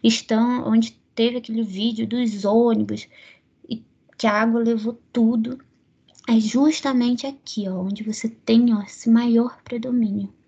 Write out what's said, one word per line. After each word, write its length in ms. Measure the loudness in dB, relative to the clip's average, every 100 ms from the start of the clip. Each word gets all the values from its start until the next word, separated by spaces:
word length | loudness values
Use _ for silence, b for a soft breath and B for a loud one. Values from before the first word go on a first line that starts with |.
estão, 640 | 0 2 0 0 0 -2 0
onde 320 | 0 0 _ _
teve 240 | -2 -2 -2
aquele 240 | -6 -6
vídeo 460 | -6 -4 -4 -4 -4
dos 360 | -2 -2 -2
ônibus, 640 | 0 2 2 2 -2 -6 -12 B B B B _ -12
e 140 | -12 -14 _ _ -4
que 80 | -2
a 80 |
água 280 | 0 0 0
levou 380 | 0 -2 -4 -8 _
tudo, 460 | 0 2 2 -4 -8 _ _ _ _ _ _ 0
é 120 | 2
justamente 880 | 2 2 2 2 0 0 0 0 -4
aqui, 420 | -10 -10 -8 -6
ó, 100 | -4
onde 220 | -6 -6
você 260 | -8 -6 -8
tem, 460 | -6 2 4 6
ó, 80 | 2
esse 280 | -2 -4 2
maior 520 | 4 4 2 0 -6
predomínio 720 | -12 -10 -4 0 0 -2 -8 _